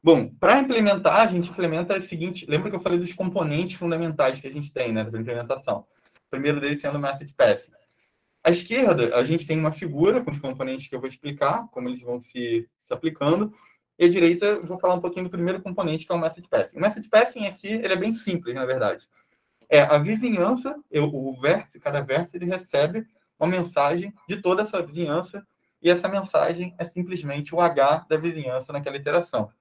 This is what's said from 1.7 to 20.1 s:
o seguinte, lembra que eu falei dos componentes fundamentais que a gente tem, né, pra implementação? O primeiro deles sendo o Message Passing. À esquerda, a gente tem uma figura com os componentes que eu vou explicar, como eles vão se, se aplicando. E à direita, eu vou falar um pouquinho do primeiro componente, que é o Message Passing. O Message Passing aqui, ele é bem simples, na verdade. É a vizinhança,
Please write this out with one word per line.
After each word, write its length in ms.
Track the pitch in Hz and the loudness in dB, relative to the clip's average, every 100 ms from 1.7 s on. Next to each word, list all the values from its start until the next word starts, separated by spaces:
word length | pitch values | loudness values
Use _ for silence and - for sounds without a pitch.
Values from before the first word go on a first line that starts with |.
| 160 175 196 | -2 -2 -4
o 40 | |
seguinte, 440 | 185 170 175 175 - | -4 -8 -8 -8 -2
lembra 220 | 151 208 | -2 -2
que 60 | 190 | -4
eu 20 | |
falei 180 | 185 175 | 0 0
dos 140 | 175 | -2
componentes 640 | - 185 196 156 147 185 - | -4 -4 -2 -2 -2 -4 -4
fundamentais 640 | 170 165 165 156 131 135 | -4 -2 -2 2 0 0
que 80 | 135 | -10
a 40 | |
gente 200 | 143 143 | -10 -10
tem, 220 | 135 123 | -6 -4
né, 100 | 110 | -2
pra 160 | 107 113 | -4 -6
implementação? 600 | 113 120 120 135 - 101 | -6 -8 -6 -6 -4 -6
O 500 | - _ _ _ _ | -8 _ _ _ _
primeiro 320 | 131 143 147 | -4 -2 -2
deles 180 | 143 147 | -2 -4
sendo 160 | 147 143 | -4 -4
o 40 | |
Message 340 | 139 139 - | -4 -6 -12
Passing. 400 | - 120 101 - _ _ _ _ _ _ _ | 4 4 4 -4 _ _ _ _ _ _ _
À 80 | 165 | 0
esquerda, 640 | 175 - 240 233 156 117 | 0 0 2 4 4 2
a 120 | 120 131 | 2 2
gente 200 | 165 - | -2 0
tem 140 | 156 | -2
uma 140 | 151 | -2
figura 500 | 151 175 143 180 247 | -4 -8 2 2 2
com 80 | 247 | -2
os 80 | 143 | -6
componentes 480 | 135 123 131 131 - | -8 -6 -6 -6 -8
que 80 | 131 | -8
eu 60 | |
vou 80 | 131 | -8
explicar, 580 | - 143 143 139 208 226 | -10 -12 -2 0 0 -4
como 200 | - 123 | -8 -8
eles 120 | 123 | -8
vão 160 | 120 123 | -8 -10
se, 440 | - 123 120 117 - _ | -8 -8 -2 -2 -4 _
se 140 | _ | _
aplicando. 600 | 123 160 156 143 175 214 - _ _ _ _ | -4 -4 -2 0 2 0 -6 _ _ _ _
E 60 | 175 | 4
à 40 | |
direita, 360 | 180 170 175 202 | 6 4 4 0
eu 200 | 208 170 | 0 -4
vou 140 | 185 | -2
falar 140 | 185 | 0
um 80 | 180 | 2
pouquinho 240 | 180 185 180 | -2 -6 -8
do 40 | |
primeiro 320 | 175 175 185 | -4 -2 -4
componente, 440 | 185 180 175 160 - | -6 -4 -4 -4 -4
que 60 | |
é 20 | 170 | -2
o 20 | |
Message 280 | 160 165 - | -2 -6 -2
Passing. 300 | - - - | 0 0 0
O 40 | |
Message 280 | 196 214 - | -2 -2 4
Passing 360 | 214 247 233 202 | 4 4 -2 -8
aqui, 200 | 190 202 | -8 -6
ele 240 | 226 196 | -4 -2
é 60 | 180 | 0
bem 160 | 208 | 0
simples, 420 | 226 - 175 120 127 | -2 -4 -4 -6 -6
na 100 | 127 | -4
verdade. 400 | 131 - - _ _ _ _ _ _ _ | 0 0 -2 _ _ _ _ _ _ _
É 140 | 147 | 6
a 160 | 139 147 | 6 2
vizinhança, 840 | 156 | 2